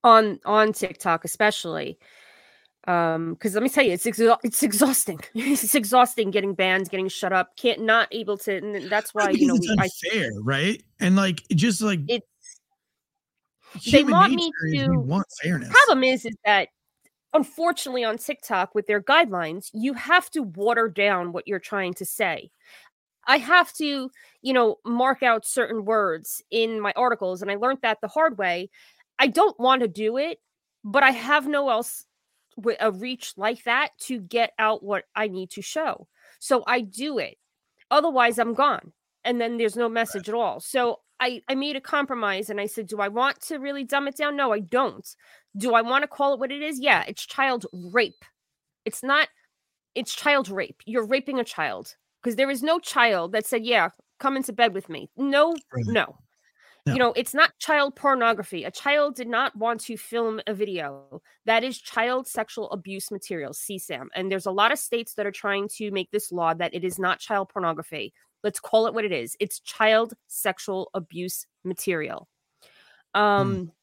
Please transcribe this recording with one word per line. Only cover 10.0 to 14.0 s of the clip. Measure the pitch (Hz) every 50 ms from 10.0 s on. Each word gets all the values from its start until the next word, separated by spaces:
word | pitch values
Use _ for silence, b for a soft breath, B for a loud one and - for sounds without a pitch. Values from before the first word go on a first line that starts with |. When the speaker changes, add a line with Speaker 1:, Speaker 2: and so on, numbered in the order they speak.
| -
Speaker 2:
unfair, | 175 220 214 156 113 101 101
right? | 107 127 139 135 156 196 226 - _ _ _ _
And, | 214 180 185
like, | 196 196 190 170 - - _
just, | 202 156 165 240 196 -
like, | 220 208 196 165 139
Speaker 1:
It's, | 165 240 240 _ _ _ _ _ - - _ _ _ _ _ _ _ _ _ _ _ _ _ _ _ _ _ _ _ _ _ _ - - - -
they | 233 226 277